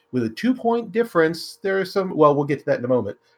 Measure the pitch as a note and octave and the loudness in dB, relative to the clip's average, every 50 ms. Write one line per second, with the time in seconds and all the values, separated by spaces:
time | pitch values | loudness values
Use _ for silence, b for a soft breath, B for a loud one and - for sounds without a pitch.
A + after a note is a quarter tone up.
0 | b _ - B2+ A#2 A2 - - - B3 B3+ B3+ - A#3 A#3 A#3+ A#3 F3+ F3 A3+ | b _ -2 -2 -2 -2 -4 -2 -2 -2 -2 0 0 0 0 0 -2 -2 -2 -2
1 | A#3 A3+ - E3+ D#3+ D#3+ F3 F3 - - - - - G3 F#3+ F#3+ F#3 F3+ - G3+ | -2 0 2 2 2 2 0 -4 -10 -14 -14 -8 -4 -2 -2 -2 -2 -2 -2 -2
2 | F#3 F#3 - D3+ D#3 D3 C#3+ C#3+ D3 C#3+ C#3+ C#3 - C#3+ C3+ B2 A#2+ B2 B2+ A#2+ | -2 -2 2 4 6 6 6 4 0 -2 -4 -4 -2 -2 -2 -2 0 0 0 0
3 | G#2 G2+ - - _ _ _ | 0 -4 -8 -12 _ _ _